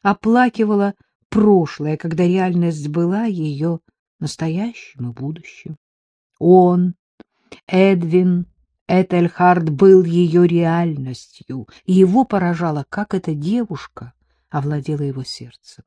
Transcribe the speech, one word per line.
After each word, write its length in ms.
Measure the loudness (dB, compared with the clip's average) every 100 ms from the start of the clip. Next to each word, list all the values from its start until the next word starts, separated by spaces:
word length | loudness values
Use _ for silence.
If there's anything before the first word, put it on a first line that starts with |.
оплакивала 920 | -2 -2 0 2 0 0 -2 0 -2 -6 _ _ _
прошлое, 680 | 0 4 4 0 -6 -6 -6
когда 280 | -6 -2 0
реальность 640 | 0 0 0 -2 -4 -6
была 380 | -4 -2 -2 -4
ее 540 | -6 -6 -4 -6 -6 _ _ _ _
настоящим 880 | -12 -6 -6 -4 -8 -10 -20 -12 -12
и 40 |
будущим. 640 | -10 -10 -12 -18 -20 -18 -20 _ _ _ _ _ _
Он, 560 | 4 6 6 2 -2 -6 _ _ _ _ _ -20 -2
Эдвин 800 | 2 4 2 0 2 2 -2 -6 _ _ _ -2
Этельхард, 840 | 0 0 0 0 2 2 2 -2
был 340 | 4 6 6
ее 400 | 6 0 2 4
реальностью, 1200 | 2 2 0 -2 -2 -6 -10 -12 -18 _ -14 -14 -14 -14 0
и 80 |
его 300 | 4 4 4
поражало, 640 | 0 0 -2 -2 -4 -4 -8
как 240 | -10 -6
эта 200 | -6 -6
девушка 800 | -6 -4 -4 -4 -10 -14 -20 -20 _ _ _ _
овладела 520 | -8 -4 -6 -6 -6
его 220 | -6 -8
сердцем. 600 | -12 -14 -18 _ _ -20